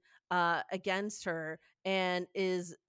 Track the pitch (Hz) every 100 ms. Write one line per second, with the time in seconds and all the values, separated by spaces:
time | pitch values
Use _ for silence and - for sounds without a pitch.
0 | _ - _ 180 170 165 - 190 196 190
1 | 208 - 196 165 156 160 _ _ 190 190
2 | 185 180 180 196 190 185 175 165